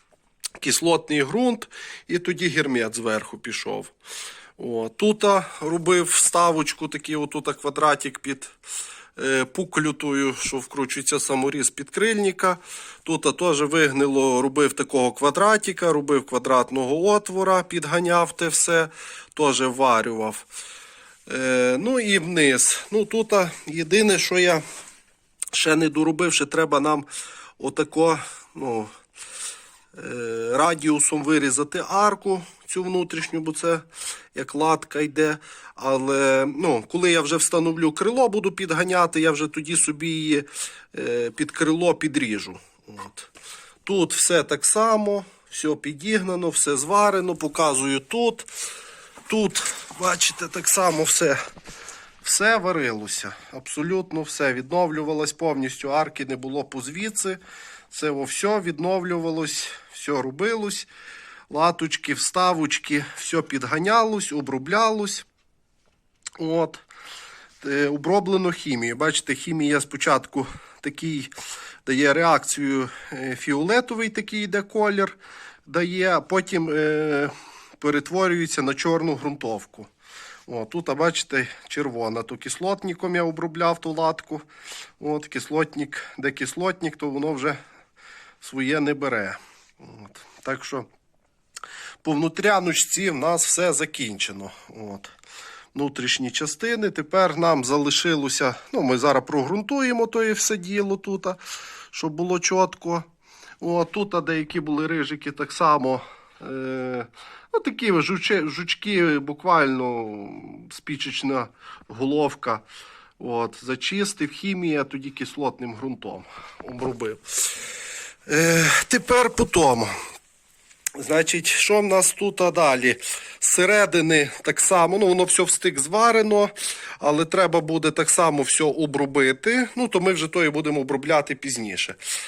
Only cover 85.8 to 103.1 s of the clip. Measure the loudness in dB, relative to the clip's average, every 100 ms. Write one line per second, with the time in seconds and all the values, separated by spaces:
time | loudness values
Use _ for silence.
85.8 | -6 -8 -12 -6 -4 -4 -6 -2 -2 -2
86.8 | -6 -4 -4 -2 -2 -2 -2 -4 -10 -20
87.8 | _ _ -20 -20 -20 _ -10 -4 0 0
88.8 | 0 0 -2 -2 -4 -8 -16 _ _ _
89.8 | -20 -20 -20 -20 -20 -12 -8 -8 -6 -8
90.8 | -8 _ _ _ _ _ _ -20 -18 -16
91.8 | -18 -8 -2 0 0 0 2 2 2 0
92.8 | 0 0 -2 0 0 0 0 2 2 0
93.8 | -2 -6 -8 -6 -6 -8 -14 -18 -20 -16
94.8 | -14 -14 -16 -20 -20 -20 -20 -20 -12 -6
95.8 | -6 -4 -2 -2 -2 -4 -6 -4 -4 -2
96.8 | -2 -4 0 2 2 4 2 2 2 0
97.8 | 2 2 2 0 0 0 -2 -2 -4 -2
98.8 | 2 4 4 2 2 -2 0 -2 -2 0
99.8 | 0 0 0 0 0 0 -2 -2 -2 -2
100.8 | -2 -2 -4 -4 -4 -8 -10 -14 -16 -18
101.8 | -16 -8 -6 -2 0 0 2 2 2 0
102.8 | -4 -4 -6